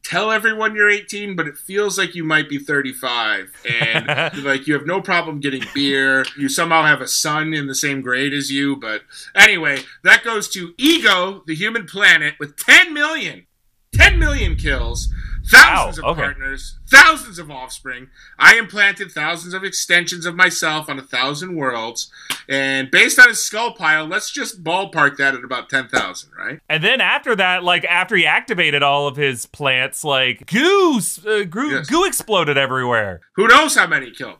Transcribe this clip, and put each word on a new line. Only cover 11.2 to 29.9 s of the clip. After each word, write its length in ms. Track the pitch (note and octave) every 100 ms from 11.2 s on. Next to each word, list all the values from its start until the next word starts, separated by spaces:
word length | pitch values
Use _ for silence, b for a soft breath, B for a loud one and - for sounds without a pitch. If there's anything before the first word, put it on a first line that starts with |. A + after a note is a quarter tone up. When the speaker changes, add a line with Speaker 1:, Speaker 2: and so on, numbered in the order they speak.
| F#3 G3 D#3
Speaker 1:
the 80 |
Human 320 | D#3 G#3 A3+ F3
Planet, 480 | G3 G3 E3 D3+ -
with 180 | D3 -
ten 360 | - D4+ F4+
million. 540 | D4 D4+ D#4+ F3+ F2+ _ _ _ _ _
Ten 240 | - F#4+ F4+
million 380 | D#4 C#4+ G3+ -
kills, 540 | D3+ C3 A#2+ A#2+ - B B B -
thousands 520 | - - A#3+ G2+ D#3+
Speaker 2:
Wow, 80 | C3
Speaker 1:
of 60 | D#3+
Speaker 2:
okay. 60 | G2
Speaker 1:
partners, 500 | - C3+ C3+ - - -
thousands 480 | C4+ D#4+ D#4 - E3+
of 120 | D3+
offspring. 580 | C3+ B2+ - C3+ B2 C3 b b b
I 180 | E3 A3+
implanted 540 | A3 G#3 G3+ G3 G3
thousands 400 | D#3 D#3 E3+ F3
of 120 | F#3
extensions 600 | F#3+ - - F3 E3+ F3
of 100 | E3+
myself 540 | F3 F3+ E3+ E3 D#3 D#3
on 100 | C3+
a 40 |
thousand 540 | C3+ B2 C3+ D3 F#3 E3+
worlds. 540 | C3+ A#2 A2+ - - B B B -
And 420 | C3+ C3+ C3+ C3
based 280 | F3+ G3 -
on 100 | D3+
his 160 | -
skull 300 | - G#3+ A#3
pile, 320 | - D#3+ D#3 D#3
let's 240 | F3+ -
just 340 | D4 A#3+ F#3+
ballpark 540 | D#3+ F3+ G3 D#3+ C#3+ C#3+
that 160 | C#3
at 100 | B2+
about 240 | B2+ B2 -
ten 200 | C3+ B2
thousand, 420 | B2+ G2 F2+ - -
right? 220 | F#2+ D3 _
Speaker 2:
And 120 | D#3
then 200 | F#3 B3+
after 340 | F#3 C4+ C#4+ G#3+
that, 280 | F#3 F3+
like, 200 | F3 F3
after 320 | E3 F3 F#3 G3+
he 80 |
activated 580 | D#3 F#3+ A#3+ G3 D#3+ C#3+
all 240 | C#3+ C#3+ C#3+
of 100 | C3+
his 280 | C#3+ B2
plants, 600 | - - C#3+ B2+ C3